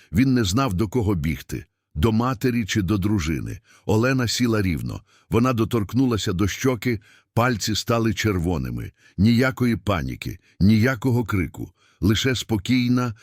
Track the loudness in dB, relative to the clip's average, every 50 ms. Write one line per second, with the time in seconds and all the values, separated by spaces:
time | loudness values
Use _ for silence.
0 | _ -4 0 0 2 2 2 2 0 0 0 0 0 0 0 -2 -2 -2 -2 0
1 | 0 0 0 0 0 -2 -4 -4 -8 -10 -10 -10 -12 _ _ _ _ _ -4 0
2 | 0 2 2 2 0 0 -2 -2 -2 0 0 -2 -2 -2 -2 0 0 0 0 0
3 | 0 0 0 0 0 -2 -4 -4 -6 -8 -12 -14 _ _ _ _ -2 0 0 2
4 | 2 2 0 0 -2 -2 -2 0 0 0 0 0 0 0 -2 -2 -4 -8 -10 -12
5 | -14 _ _ _ _ -2 0 2 2 2 2 0 0 0 0 -2 -2 -2 0 0
6 | 0 0 0 -2 -2 -2 0 0 0 0 0 0 0 0 0 0 -2 -4 -4 -4
7 | -6 _ -20 _ _ _ -2 0 0 0 0 -2 -4 -4 -4 -4 -2 0 0 2
8 | 2 0 0 0 0 0 0 0 0 0 -2 -2 -4 -6 -6 -8 -10 -12 -14 _
9 | _ _ _ 2 4 4 6 4 2 0 0 0 0 0 0 0 0 -2 -2 -2
10 | -2 -4 -6 -8 -8 -10 -10 -12 _ _ _ 2 4 6 6 6 4 2 0 0
11 | 0 0 0 0 0 0 -2 -2 -2 -4 -6 -10 -14 -14 -14 _ _ _ _ 0
12 | 2 2 2 2 2 0 -2 -2 -2 -2 -4 -2 0 0 0 2 2 2 0 0
13 | 0 -4 -6 -10